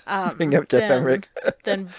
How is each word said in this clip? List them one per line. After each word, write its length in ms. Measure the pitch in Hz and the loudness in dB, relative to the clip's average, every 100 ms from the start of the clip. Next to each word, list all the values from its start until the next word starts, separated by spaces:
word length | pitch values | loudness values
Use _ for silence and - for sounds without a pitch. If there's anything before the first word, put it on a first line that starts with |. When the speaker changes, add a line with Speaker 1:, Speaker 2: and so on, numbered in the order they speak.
| - | -2
Speaker 1:
um, 300 | 196 180 - | -4 -4 -2
Speaker 2:
Bring 180 | 160 151 | 0 0
up 140 | 147 | 2
Jeff 180 | 127 - | 2 4
Speaker 1:
than, 120 | 131 | 2
Speaker 2:
Emerick. 280 | 131 156 - - - | 2 0 -2 -10 -10
<laughs> 180 | - - | -8 -4
Speaker 1:
than 240 | 196 185 | -4 -4